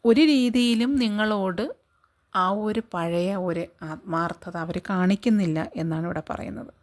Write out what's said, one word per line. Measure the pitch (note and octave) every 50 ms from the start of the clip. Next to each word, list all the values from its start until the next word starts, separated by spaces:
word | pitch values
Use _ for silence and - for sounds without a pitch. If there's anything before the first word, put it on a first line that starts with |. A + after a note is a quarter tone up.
| - A#3
ഒരു | A3+ C4+ D#4+ D4+
രീതിയിലും | D4 C4 B3 B3 A3+ B3 A#3+ A#3+ A#3 A3 A#3 B3+ C#4+ C4+
നിങ്ങളോട് | A#3+ A3 G#3 G#3 G#3+ G#3+ G#3+ G3+ F#3+ F#3+ F3 E3+ A3+ D#4+ C5 _ _ _ _ _ _ _ _ _ _ _ - F#3+ F#3
ആ | F#3 G3 G#3 G#3+
ഒരു | G#3+ G#3 A3+ A3+ _ -
പഴയ | F3 E3 E3+ E3+ F3 F3 F#3 G3+ F#3+ F#3
ഒരു | F3+ E3 E3 E3 - _ _ E3 D#3
ആത്മാർത്ഥത | D#3 - - G3+ E3 E3 E3+ E3+ E3+ - - F3+ E3+ E3+ D#3+
അവർ | E3 F3 F3+ -
കാണിക്കുന്നില്ല | - G3 F#3 F3+ F#3 G3+ G3+ - A#3+ A3 G3+ F#3+ E3 D#3 D#3 - - - -
എന്നാണ് | D#3+ E3 D#3 D#3+ E3 F3
ഇവിടെ | - D#3 - -
പറയുന്നത്. | - - - - - A3+ - - _ _